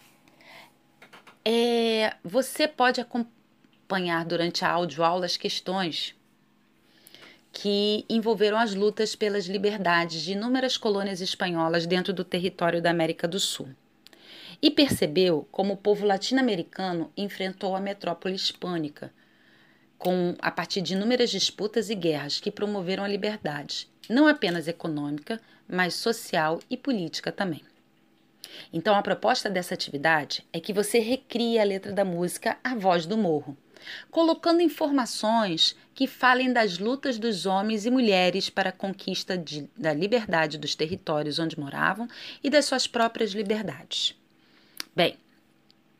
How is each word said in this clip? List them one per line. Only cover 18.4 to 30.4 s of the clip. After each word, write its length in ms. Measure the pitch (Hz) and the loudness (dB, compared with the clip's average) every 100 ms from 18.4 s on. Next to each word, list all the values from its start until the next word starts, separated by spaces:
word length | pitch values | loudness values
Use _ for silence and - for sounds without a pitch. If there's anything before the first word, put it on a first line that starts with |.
| - - 180 170 147 - 135 - _ _ _ _ _ _ _ - | -4 -4 -4 -4 -4 -8 -16 -16 _ _ _ _ _ _ _ -6
com, 380 | 180 180 175 - | -2 0 0 -2
a 120 | 165 | -4
partir 300 | - 165 196 | -4 -4 -4
de 120 | 170 | -2
inúmeras 360 | 190 214 247 240 | -2 0 2 2
disputas 600 | 190 - - 214 233 196 | 0 -4 -2 -4 -2 -2
e 60 | 208 | -2
guerras 440 | 165 147 143 - | 0 -2 -4 -6
que 120 | 208 | -6
promoveram 520 | - 208 208 175 190 | -4 -4 -4 -4 -4
a 40 | 202 | -2
liberdade, 800 | 202 208 214 160 147 147 - - _ - | -2 -4 -4 -6 -6 -8 -10 -12 _ 0
não 180 | 240 311 | 6 6
apenas 400 | 196 190 170 151 | 6 2 0 -4
econômica, 720 | 165 170 147 147 151 - 226 - - - | -6 -4 -4 -4 -6 -6 -10 -12 -20 -6
mas 280 | 180 175 - | -2 0 0
social 640 | 233 226 - 170 156 170 - | -2 -2 -2 0 2 0 -4
e 80 | 254 | -6
política 540 | 285 226 160 - 170 | -2 -2 -2 -6 -6
também. 300 | - 196 143 - _ _ _ _ _ _ _ - - - | -4 -4 -6 -12 _ _ _ _ _ _ _ -20 -18 -10
Então, 240 | 165 214 202 | -2 2 4
a 60 | |
proposta 480 | 196 185 214 254 214 | 2 0 2 2 0
dessa 240 | 185 175 | -4 -4
atividade 720 | 180 - 143 160 156 139 - | -6 -6 0 2 2 2 -6